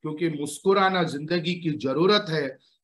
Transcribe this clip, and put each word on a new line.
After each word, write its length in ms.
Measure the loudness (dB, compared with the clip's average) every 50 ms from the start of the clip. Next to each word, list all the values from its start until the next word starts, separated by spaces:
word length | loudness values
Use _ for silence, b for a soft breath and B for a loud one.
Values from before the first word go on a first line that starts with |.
क्योंकि 260 | -6 -8 -6 -2 -2 -4
मुस्कुराना 720 | -2 -4 -6 -8 -8 -2 2 2 4 4 4 2 2 2
जिंदगी 520 | 0 0 -2 -6 -4 -2 -2 -2 0 -2 -4
की 160 | -2 -2 -4 -4 -2
जरूरत 480 | -2 -2 0 2 4 4 4 4 2 0
है। 300 | -2 -2 -2 -4 -8 _ _ _ _ _